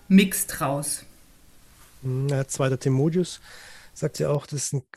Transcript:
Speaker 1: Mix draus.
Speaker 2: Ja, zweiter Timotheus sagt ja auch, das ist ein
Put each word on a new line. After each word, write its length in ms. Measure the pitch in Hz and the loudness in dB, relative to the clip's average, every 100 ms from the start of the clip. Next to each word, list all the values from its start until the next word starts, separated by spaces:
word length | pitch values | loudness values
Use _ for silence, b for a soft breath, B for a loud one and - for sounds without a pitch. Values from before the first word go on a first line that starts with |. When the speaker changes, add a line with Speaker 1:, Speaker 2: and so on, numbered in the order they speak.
| B | B
Speaker 1:
Mix 380 | 190 196 - - | 6 6 2 -6
draus. 580 | - 143 143 147 - - - - - - - - - - - | -4 -2 -2 -4 -8 -12 -20 -20 -20 -20 -20 -20 -20 -20 -10
Speaker 2:
Ja, 440 | 131 127 139 135 135 | -6 -4 -2 -2 -2
zweiter 320 | - 135 131 | 0 0 0
Timotheus 640 | 139 131 156 175 170 - B B B B B | 2 2 2 0 -2 -6 B B B B B
sagt 260 | - 156 - | -8 -6 -2
ja 100 | 151 | -2
auch, 160 | 147 - | -2 -4
das 200 | 143 - | -8 -4
ist 80 | |
ein 100 | 139 - | -6 -8